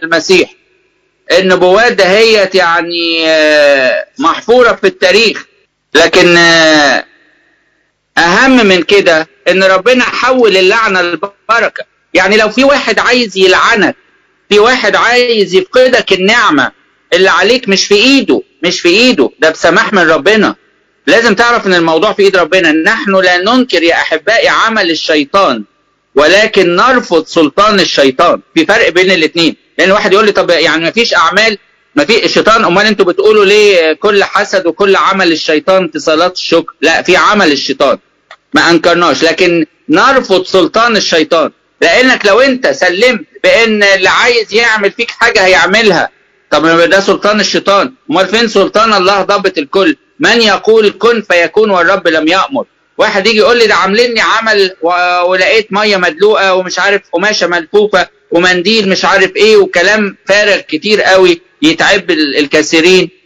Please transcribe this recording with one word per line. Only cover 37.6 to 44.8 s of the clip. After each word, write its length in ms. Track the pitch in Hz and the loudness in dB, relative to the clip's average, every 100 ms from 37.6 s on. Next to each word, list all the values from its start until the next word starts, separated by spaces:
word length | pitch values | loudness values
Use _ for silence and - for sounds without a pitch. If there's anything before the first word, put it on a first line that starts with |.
| - 135 139 107 _ _ _ - _ | -4 -2 -2 -2 _ _ _ -20 _
ما 160 | 147 143 | -2 2
أنكرناش، 520 | 170 175 170 170 135 | 2 0 0 0 0
لكن 440 | 160 160 180 170 156 _ - | -2 0 0 0 -4 _ -2
نرفض 560 | 165 247 262 254 185 | 0 2 0 0 -2
سلطان 520 | 185 190 160 220 233 214 | 0 0 0 0 0 -2
الشيطان. 540 | - 170 156 165 135 - _ _ | -2 -2 0 -2 -2 -6 _ _
لأنك 460 | 170 196 262 233 202 | 0 2 2 0 2
لو 140 | 202 | 2
أنت 260 | 269 254 156 | 2 0 -4
سلمت 580 | 135 180 180 247 226 - - | -2 -2 0 0 -2 -8 -4
بأن 380 | 185 196 226 214 | 0 2 0 0
اللي 260 | 202 190 185 | 0 2 0
عايز 460 | 170 233 240 202 | 0 0 -2 -2
يعمل 360 | 208 233 220 | -2 -2 0